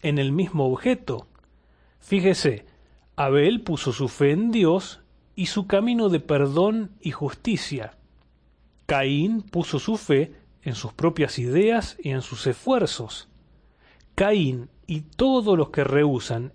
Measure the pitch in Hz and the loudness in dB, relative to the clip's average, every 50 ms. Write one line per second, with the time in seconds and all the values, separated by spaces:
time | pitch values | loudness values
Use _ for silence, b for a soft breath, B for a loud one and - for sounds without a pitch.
0 | - 156 147 143 135 135 139 175 190 - - 151 135 127 131 - - 254 254 247 | -4 -2 0 0 0 0 0 0 -2 -2 0 0 0 0 0 0 0 -2 -2 -2
1 | 247 - 123 107 - - _ _ _ _ _ _ _ _ _ _ _ _ _ _ | -4 -6 -8 -8 -8 -14 _ _ _ _ _ _ _ _ _ _ _ _ _ _
2 | - - 196 196 175 196 180 - - 147 113 101 b b b b b b b b | -6 -2 0 2 4 2 2 2 0 -2 -2 -2 b b b b b b b b
3 | b b _ - 143 139 135 143 143 185 240 226 - - 160 131 - 139 113 135 | b b _ -4 0 2 4 4 4 4 2 0 -2 -4 -6 -4 -2 -4 -4 -2
4 | 139 117 - - 143 139 151 180 226 233 226 233 185 160 170 190 - - - - | -4 -6 0 2 2 4 4 2 0 0 2 2 4 4 4 2 0 -6 -14 -18
5 | _ _ _ _ _ _ _ - 180 - - 214 185 202 202 196 214 240 240 233 | _ _ _ _ _ _ _ -6 -6 -4 -2 -4 -2 0 0 2 2 2 0 2
6 | 220 202 175 151 - - 151 139 139 139 139 165 185 214 220 226 214 - - - | 2 2 2 0 0 0 2 2 2 2 2 2 2 2 2 -2 -4 -8 -12 -10
7 | - 160 - - 147 135 - - - 240 208 - - - 143 127 107 - - _ | -8 -8 -6 -6 -6 -8 -8 -6 -4 -2 -2 -2 -4 -6 -8 -8 -10 -12 -16 _
8 | _ _ _ _ _ _ _ _ _ _ _ _ _ _ _ _ _ - 147 139 | _ _ _ _ _ _ _ _ _ _ _ _ _ _ _ _ _ -2 0 0
9 | 135 135 143 147 160 208 226 220 202 - - 170 151 - - 135 - - 220 208 | 2 2 0 0 0 0 -2 -4 -6 -4 -4 -4 -4 -2 -4 -4 -2 -2 -4 -4
10 | - - 147 135 160 170 B B B B _ _ _ 135 120 - - 110 - - | 0 2 2 2 2 0 B B B B _ _ _ -8 -8 -8 -8 -12 -6 -2
11 | 151 165 165 165 147 - - - 120 123 131 170 208 220 233 226 185 - - - | -2 0 0 0 -2 -2 -2 -4 -4 0 2 2 2 4 2 0 -2 -4 -10 -10
12 | - 147 135 131 127 - 131 110 - 131 123 - - 254 - 240 190 - - - | -6 -4 -4 -4 -6 -8 -10 -4 -4 -4 -4 -2 0 0 0 2 0 -2 -4 -8
13 | 117 110 - - - - _ - _ _ _ b b b b b b b b b | -10 -12 -12 -16 -18 -20 _ -20 _ _ _ b b b b b b b b b
14 | b b _ - 196 208 214 202 160 135 127 123 120 - _ _ _ - 165 156 | b b _ 0 2 2 4 2 2 0 -2 -4 -8 -14 _ _ _ -8 -8 -8
15 | 151 - - - 254 269 262 254 214 214 190 165 143 - - 151 139 131 135 147 | -8 -6 0 2 2 4 4 2 4 4 4 4 2 2 0 0 0 2 4 4
16 | 147 147 135 120 - - 120 117 123 135 - | 4 4 2 0 -2 -4 -6 -6 -6 -8 -10